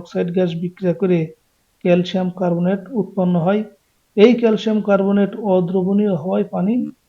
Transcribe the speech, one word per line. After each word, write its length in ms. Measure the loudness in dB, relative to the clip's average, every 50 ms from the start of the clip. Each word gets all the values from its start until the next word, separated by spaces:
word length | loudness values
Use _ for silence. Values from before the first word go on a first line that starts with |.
অক্সাইড 280 | -4 -6 -6 -4 -4 -2 0
গ্যাস 140 | 0 0 0 -2 -4
বিক্রিয়া 320 | -8 -8 -8 -4 -4 -2 -2 0
করে 180 | 0 0 2 0 0 -4 -8 _ _ _ _ _ _ _ _ _
ক্যালসিয়াম 460 | 0 2 2 2 2 0 -2 -2 -4 -4 -4 -4
কার্বনেট 400 | -2 -2 0 0 0 -2 -2 -2 -6 -6 -4 -4
উৎপন্ন 340 | -4 -4 -2 -2 0 0 0 0 0
হয়। 160 | 0 0 -2 -4 -6 -12 _ _ _ _ _ _ _ 4
এই 160 | 6 6 6 6 4
ক্যালসিয়াম 380 | 2 0 0 0 0 -2 -2 -2 0 2
কার্বনেট 440 | 2 2 2 2 2 2 0 0 -2 -6 -2 0 2
অদ্রবণীয় 600 | 2 2 0 0 -2 0 0 0 2 2 0 0 -2
হওয়ায় 240 | -4 -4 -2 -2 -2 -2 -4
পানি 200 | -4 -2 0 0 -2 -4 -6 -10 _ _